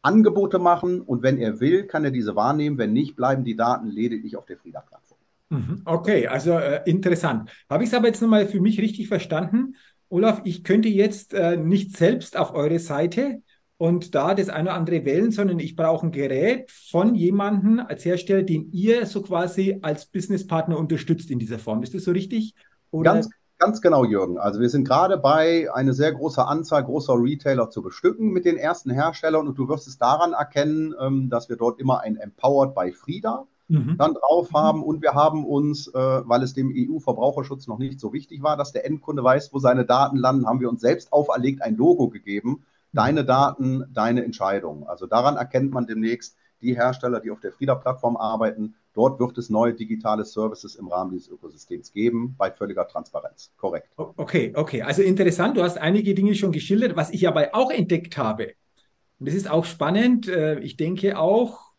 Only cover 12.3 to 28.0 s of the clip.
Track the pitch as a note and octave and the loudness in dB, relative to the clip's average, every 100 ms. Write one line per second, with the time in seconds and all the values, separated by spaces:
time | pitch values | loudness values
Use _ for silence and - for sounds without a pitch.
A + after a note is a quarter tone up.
12.3 | - D#3 D#3 D3 E3 - C#3+ E3+ G3 C#4 | -4 -2 0 0 0 -2 -2 0 0 -2
13.3 | A#3+ _ _ _ _ E3 F3 E3+ D3 D3+ | -4 _ _ _ _ 0 0 0 0 2
14.3 | G3 F3+ D#3 F3 F3 E3 E3+ C3 D3+ A#3 | 0 0 -2 -2 -2 0 0 2 2 2
15.3 | G#3+ G3+ F3 D#3+ - D#3+ D#3+ E3 E3 C#3 | 2 0 0 -4 -2 0 2 0 -2 -2
16.3 | C3 F#3+ B3+ - - - E3+ G#3 A3+ E3+ | 2 2 0 -6 -18 -2 2 4 4 2
17.3 | G3+ G3+ G#3 G3 A#3 B3 D3 E3+ F3+ F3+ | 2 0 0 2 2 0 -6 -2 -2 2
18.3 | G3 F#3+ D#3+ - F3 G#3 A#3 G#3 G3+ G3+ | 0 2 -2 -2 -2 2 2 2 -6 -4
19.3 | E3+ F3 F3+ F#3+ F#3+ D#3 D3 - F#3+ F3 | -2 -2 0 0 -2 -4 -6 -6 -6 -2
20.3 | G3 - E3 D#3+ D#3 D#3+ D#3+ - E3 - | -4 0 -2 0 -2 0 -2 0 -2 0
21.3 | B2 A2 A2+ - A2 B2 F3+ - F3 F#3+ | -6 -4 -8 -4 -4 -4 -6 -2 -2 -2
22.3 | A3+ A3 _ _ _ _ D#3+ D#3+ G#3+ - | -4 -6 _ _ _ _ 2 4 4 0
23.3 | _ _ _ F#3 G#3+ F3 D3+ A#2+ G#2 F2+ | _ _ _ 0 4 4 6 4 2 0
24.3 | F2 G2+ G2+ A#2+ C#3 C#3 C#3 F#3 F#3+ C#3 | -2 -2 0 2 2 2 4 4 4 4
25.3 | D#3 D#3+ E3 D#3 B2+ C3+ C3+ D3+ C#3 D3+ | 4 4 2 0 0 0 2 0 0 -4
26.3 | C3+ B2 D3+ D#3+ D3+ B2 C#3 C3+ A#2+ A#2+ | 0 0 0 0 0 0 -4 0 2 2
27.3 | D3 C#3+ C3 A2+ - - - | 0 0 0 0 -4 -10 0